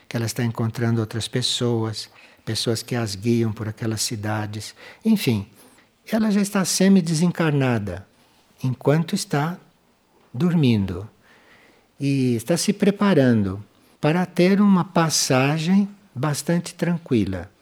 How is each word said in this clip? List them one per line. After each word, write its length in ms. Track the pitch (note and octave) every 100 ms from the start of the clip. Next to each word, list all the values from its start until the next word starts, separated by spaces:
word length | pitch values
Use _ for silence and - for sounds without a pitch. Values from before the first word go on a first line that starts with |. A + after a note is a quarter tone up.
| -
que 80 | B2
ela 120 | A2+
está 160 | -
encontrando 560 | A#2 A2+ A2+ A#2 A#2 A#2
outras 280 | G#2+ A2+ -
pessoas, 800 | B2+ - - A#2+ A#2 A2 G#2+ - - - _ -
pessoas 380 | G#2+ B2 A2+
que 120 | - B2
as 200 | A2 F#2+
guiam 360 | A#2 A#2 A2+
por 160 | G2+ G#2+
aquelas 340 | - A#2 A2
cidades. 760 | - A2 G#2 G#2+ G#2 G#2+ - - - -
Enfim, 440 | A3 G#3 C3+ G#2 G2 - - _ _ _ -
ela 180 | A3 A3
já 100 | G3+
está 240 | G3 G3+
semi-desencarnada, 1400 | F3+ - F#3+ F#3+ E3 D#3 F3 - E3 C#3+ C3 A2+ G2+ F2 - _ _ _ _ _
enquanto 520 | C3 A#2+ C#3+ D#3+ E3 G3
está 420 | - D3 D#3 F#3 _ _ _ _ _ _ _
dormindo. 800 | A#2+ F3 E3 C3 G#2+ F#2+ F2 G#2+ _ _ _ _ _ _ _ _ -
E 360 | C#3 C#3 B2+ A#2
está 220 | - E3+
se 140 | -
preparando 920 | - G3+ G3+ G3+ D#3 C3 A2+ F#2+ G2 - _ _ _
para 240 | D3+ F3+
ter 380 | F3+ - F3+ G3
uma 220 | G#3 F#3
passagem 1040 | E3 F3 D#3+ - - C3 C#3 D#3+ D#3+ G3 G3+ - _
bastante 640 | B2+ D3+ C#3+ - E3+ - -
tranquila. 720 | E3+ E3+ - A#2+ F#2+ F#2 F#2 _